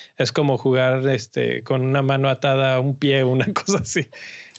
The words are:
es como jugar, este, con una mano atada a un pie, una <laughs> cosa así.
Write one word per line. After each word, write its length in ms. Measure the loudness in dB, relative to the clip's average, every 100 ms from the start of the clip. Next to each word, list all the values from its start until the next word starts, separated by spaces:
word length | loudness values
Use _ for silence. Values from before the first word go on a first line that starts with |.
| -10 -4
es 140 | -2
como 260 | 0 0 2
jugar, 500 | 2 2 2 2 0
este, 560 | -2 -4 -4 -2 -2
con 180 | -2 -2
una 180 | 0 0
mano 280 | 0 0 0
atada 460 | 0 0 2 2 2
a 40 |
un 180 | 0 0
pie, 260 | 2 2
una 220 | 2 2 0
<laughs> 80 |
cosa 260 | -2 -2 -2
así. 280 | -2 -4 -4 -8 -20 -20 -20